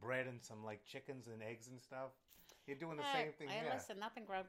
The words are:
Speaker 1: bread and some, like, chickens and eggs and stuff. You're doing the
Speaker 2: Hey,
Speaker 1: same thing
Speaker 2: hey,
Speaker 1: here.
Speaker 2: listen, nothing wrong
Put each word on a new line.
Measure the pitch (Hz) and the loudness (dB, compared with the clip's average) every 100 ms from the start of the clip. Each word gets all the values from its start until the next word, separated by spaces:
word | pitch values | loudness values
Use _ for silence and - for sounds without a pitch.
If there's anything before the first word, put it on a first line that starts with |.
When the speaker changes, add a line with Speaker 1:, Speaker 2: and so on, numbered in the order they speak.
Speaker 1:
bread | 110 127 127 | 2 4 4
and | 120 | -2
some, | - 110 | -6 -6
like, | 110 107 - | -4 -4 -6
chickens | 135 - 131 117 | -8 -4 -6 -4
and | 110 | -4
eggs | 110 117 117 | -4 -4 -8
and | 127 | -12
stuff. | - 131 131 - _ - - - - | -8 -4 -4 -6 _ -20 -20 -12 -6
You're | 139 | -2
doing | 165 160 | -2 2
the | |
Speaker 2:
Hey, | 285 262 | 4 6
Speaker 1:
same | 156 | 4
thing | - 151 | 2 0
Speaker 2:
hey, | - | 2
Speaker 1:
here. | 151 | 4
Speaker 2:
listen, | 262 - 196 | 2 0 -2
nothing | 214 240 202 | -2 -2 0
wrong | 190 | 0